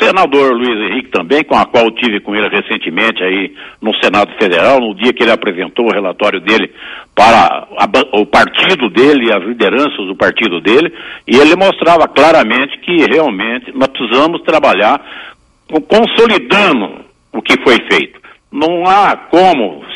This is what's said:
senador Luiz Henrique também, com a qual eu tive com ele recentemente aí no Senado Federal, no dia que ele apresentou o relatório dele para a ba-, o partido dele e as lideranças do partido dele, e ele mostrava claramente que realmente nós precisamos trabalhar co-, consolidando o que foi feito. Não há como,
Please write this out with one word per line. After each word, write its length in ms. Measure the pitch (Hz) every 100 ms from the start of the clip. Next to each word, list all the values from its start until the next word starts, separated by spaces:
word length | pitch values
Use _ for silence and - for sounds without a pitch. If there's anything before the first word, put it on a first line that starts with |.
senador 540 | 220 190 170 143 135
Luiz 360 | 120 123 110 104
Henrique 200 | 117 123
também, 340 | 101 85 143
com 100 | 156
a 120 | 123 98
qual 180 | 123
eu 60 | 113
tive 300 | 110 123 101
com 140 | -
ele 140 | 104 104
recentemente 760 | 101 - 107 - 80 110 107
aí 320 | 92 95 92 - - -
no 120 | 107 101
Senado 300 | - 101 101 -
Federal, 400 | 104 87 101 135
no 140 | 117
dia 180 | 95 120
que 100 | 117
ele 80 | 117
apresentou 560 | 117 110 87 87 - 117
o 60 |
relatório 480 | 98 95 87 104 98
dele 320 | 87 107 95 - - - -
para 540 | - 104 113 85 - - -
a 100 | 101
ba-, 220 | 110 -
o 100 | 104
partido 640 | 104 - 110 - - 185 117
dele 380 | 92 139 147 117
e 60 |
as 100 | 101
lideranças 600 | 92 120 101 110 143 - 95
do 100 | 95
partido 420 | 98 85 113 85
dele, 280 | 82 123 165 - - - -
e 100 | 120
ele 180 | 147
mostrava 540 | 180 196 - 160 170 139
claramente 680 | - 160 160 110 123 139 -
que 180 | - 175 120
realmente 580 | 143 151 95 110 123 120 131
nós 120 | 131
precisamos 520 | - 120 123 156 165
trabalhar 560 | - - 139 95 107 143 - - - - _ _ -
co-, 120 | 156
consolidando 1200 | 147 208 233 - 226 196 123 190 196 135 92 - - _ _
o 100 | 113
que 200 | - 127
foi 140 | - 117 -
feito. 280 | 98 120 - - - _
Não 360 | 139 156 175 180
há 280 | 196 185 120 -
como, 540 | - 185 156 98 73 -